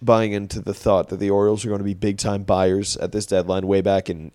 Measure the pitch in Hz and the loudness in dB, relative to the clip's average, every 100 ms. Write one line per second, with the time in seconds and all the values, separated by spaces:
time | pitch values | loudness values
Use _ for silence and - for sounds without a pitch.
0 | 120 113 110 104 101 110 101 98 - 95 | 2 4 2 -2 -6 -8 -8 -2 2 2
1 | 82 98 101 98 104 107 110 101 101 95 | 2 -2 0 2 2 2 -2 -4 -4 -4
2 | 104 98 110 101 98 92 92 95 101 - | -4 -2 -2 -2 0 2 4 2 -2 -4
3 | 90 107 104 95 87 95 95 98 95 98 | -4 -4 -2 0 0 -2 0 2 2 0
4 | 95 82 78 | 0 -6 -10